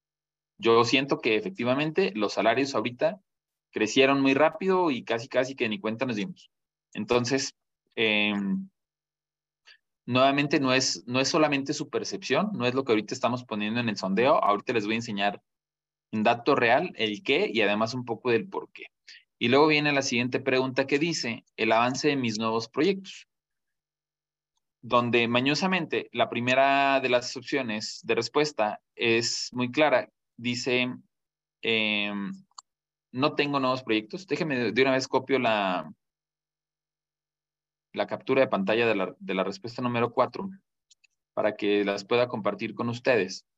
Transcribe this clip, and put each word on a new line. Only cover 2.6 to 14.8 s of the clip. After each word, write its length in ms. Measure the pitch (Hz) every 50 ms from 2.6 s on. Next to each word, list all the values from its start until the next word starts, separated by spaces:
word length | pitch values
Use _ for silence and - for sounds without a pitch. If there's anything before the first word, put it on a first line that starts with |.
| 139 135 -
ahorita 460 | 113 110 123 123 - 151 165 196 - _ _ _ _ _ _ _ _ _ _
crecieron 500 | _ 107 110 107 - 131 135 135 139 139
muy 120 | 135 135 135
rápido 580 | 139 147 160 - - 190 190 185 185 180 160
y 100 | 131 113
casi, 240 | 98 - 113 - 127
casi 300 | - - 127 131 131 135
que 120 | - 135 110
ni 120 | 104 98
cuenta 260 | - 110 113 117 135
nos 80 | 127 113
dimos. 340 | 104 95 90 90 - - _ _ _ _ _ _ _ _ _
Entonces, 640 | _ 104 104 - 120 120 120 120 135 135 135 - - _ _ _ _ _ _ _ _
em, 720 | 120 113 110 107 104 104 107 104 101 98 98 95 95 95 - _ _ _ _ _ _ _ _ _ _ _ _ _ _ _ _ _ _ _ - - _ _ _ _ _ _
nuevamente 520 | - 123 127 131 135 139 143 143 147 170 151
no 140 | 135 131
es, 320 | 127 127 131 - - 113 -
no 140 | 120 123 131
es 80 | 135 139
solamente 440 | - 165 156 147 143 139 135 143 143
su 160 | - 147 -
percepción, 600 | - 107 - - 104 95 95 - 127 156 196 220 202
no 120 | 123 120
es 80 | 123 123
lo 100 | 135 131
que 80 | 123
ahorita 220 | 110 107 101 - 123
estamos 300 | - - 117 123 123 123
poniendo 360 | - 110 104 104 107 113 120
en 80 | 120 110
el 80 | 101
sondeo. 460 | - 98 95 98 110 120 143 165 -
Ahorita 300 | - 101 104 101 - -
les 120 | 123 113